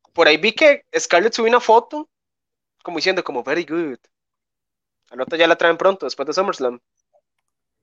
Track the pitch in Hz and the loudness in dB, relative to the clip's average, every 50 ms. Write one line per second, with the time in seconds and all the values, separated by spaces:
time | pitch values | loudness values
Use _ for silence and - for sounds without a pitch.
0 | _ _ - 170 165 151 156 156 156 220 - - 320 294 277 - _ _ - 160 | _ _ 0 2 4 4 4 2 0 -2 0 4 4 4 4 2 _ _ -6 -6
1 | - - - 175 202 233 - - 226 226 240 240 233 - 220 240 233 - 302 302 | -2 0 0 2 2 0 -2 0 0 2 2 2 4 4 4 4 2 0 -8 -12
2 | 311 _ _ _ _ _ _ _ _ _ _ _ _ _ _ _ - 175 170 156 | -12 _ _ _ _ _ _ _ _ _ _ _ _ _ _ _ -14 -10 -8 -4
3 | - 185 185 175 165 - 143 123 113 127 147 170 170 143 156 170 165 147 120 - | -2 -2 -2 -2 -4 -6 -8 -8 -6 -4 -4 -4 -4 -6 -6 -6 -6 -6 -8 -12
4 | _ _ _ _ _ _ _ _ _ _ _ _ _ _ _ _ _ _ _ _ | _ _ _ _ _ _ _ _ _ _ _ _ _ _ _ _ _ _ _ _
5 | _ _ - 123 131 127 170 160 165 165 170 170 175 170 165 170 165 190 196 190 | _ _ -10 -10 -8 -4 0 2 4 4 4 2 2 0 0 2 0 0 0 -2
6 | 151 127 - - 139 151 147 180 196 196 170 - 131 123 123 120 _ _ _ _ | -6 -10 -8 -8 -8 -6 -4 -4 -2 -4 -4 -4 -4 -4 -6 -6 _ _ _ _
7 | _ _ _ _ _ _ _ _ _ _ _ _ _ _ _ _ | _ _ _ _ _ _ _ _ _ _ _ _ _ _ _ _